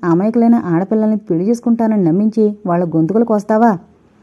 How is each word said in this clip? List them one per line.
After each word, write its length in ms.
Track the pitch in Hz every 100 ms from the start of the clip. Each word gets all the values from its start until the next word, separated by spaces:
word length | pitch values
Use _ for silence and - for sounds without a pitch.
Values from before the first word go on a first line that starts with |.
అమాయకులైన 520 | 175 165 208 233 233 233
ఆడపిల్లల్ని 640 | 180 165 196 220 214 214
పెళ్లి 320 | - 165 196
చేసుకుంటానని 540 | 233 240 233 226 214
నమ్మించి 540 | 170 175 214 220 208 208 185
వాళ్ళ 200 | 170 175
గొంతుకులు 400 | 160 165 208 233
కోస్తావా? 520 | 208 202 220 233 180 - _ _ _